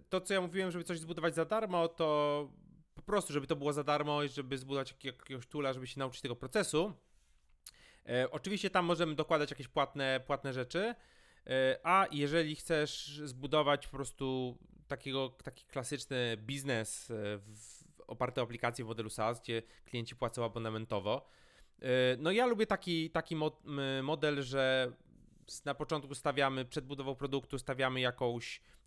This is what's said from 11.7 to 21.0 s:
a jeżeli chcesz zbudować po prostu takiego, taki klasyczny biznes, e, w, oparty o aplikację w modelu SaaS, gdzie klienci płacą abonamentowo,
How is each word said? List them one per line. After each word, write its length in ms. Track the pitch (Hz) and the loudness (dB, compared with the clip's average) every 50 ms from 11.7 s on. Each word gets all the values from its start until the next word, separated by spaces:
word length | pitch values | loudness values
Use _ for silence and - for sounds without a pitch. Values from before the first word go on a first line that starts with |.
| 131 - - | 2 2 2
a 240 | 165 180 196 196 - | 4 6 6 6 4
jeżeli 440 | 151 143 143 139 156 170 160 151 151 | 2 0 0 2 2 2 2 2 -2
chcesz 680 | - - - 165 151 151 147 - - - 147 143 147 151 | -6 -2 0 2 2 2 0 -2 -6 -10 -10 -10 -10 -10
zbudować 640 | 139 127 131 139 135 151 156 147 143 143 143 - - | -10 -8 -8 -4 2 4 4 6 6 4 4 2 -4
po 80 | - | -8
prostu 640 | 135 139 - - - 139 131 131 131 127 123 120 - - - - - - - | -6 -6 -8 -6 -4 -2 -2 0 0 -2 -4 -6 -8 -14 -20 -20 -20 -12 -10
takiego, 420 | 139 127 - 139 131 135 135 123 | -10 -8 -4 -2 -2 0 -2 -2
taki 360 | - - - - - - - | -4 -10 -14 -14 -14 -14 -16
klasyczny 720 | - - 135 123 - 147 127 - - 135 127 123 117 113 107 | -8 -6 -6 -4 -2 -4 -6 -4 -4 -2 0 0 0 0 -2
biznes, 720 | 110 117 139 139 135 139 123 113 110 - - - - - | -4 -6 -6 -4 0 0 0 0 0 -2 -6 -8 -8 -6
e, 20 | 117 107 104 104 104 101 | -6 -4 -2 -4 -4 -6
w, 460 | 101 107 107 107 - - - - - - - - - - | -8 -12 -18 -18 -18 -20 -20 -20 -20 -20 -20 -20 -14 -12
oparty 340 | 113 120 127 123 120 135 | -4 -2 -2 0 0 0
o 20 | 120 | 0
aplikację 420 | 113 117 120 - 117 117 - 117 | 0 -2 0 0 0 0 -2 -4
w 20 | 110 | -6
modelu 220 | 113 113 110 107 | -6 -6 -6 -6
SaaS, 320 | - - 110 113 120 120 | -2 0 0 0 0 -2
gdzie 200 | - - 117 113 110 - - - - | -4 -4 -4 -4 -4 -6 -12 -20 -12
klienci 300 | - - 120 117 117 117 | -8 -6 -6 -4 -6 -4
płacą 300 | - 127 113 - 123 117 | -4 -4 -4 -2 -2 -2
abonamentowo, 800 | 113 - 117 113 110 110 110 113 - 110 101 | -2 -2 -4 -4 -4 -4 -4 -4 -2 -2 -2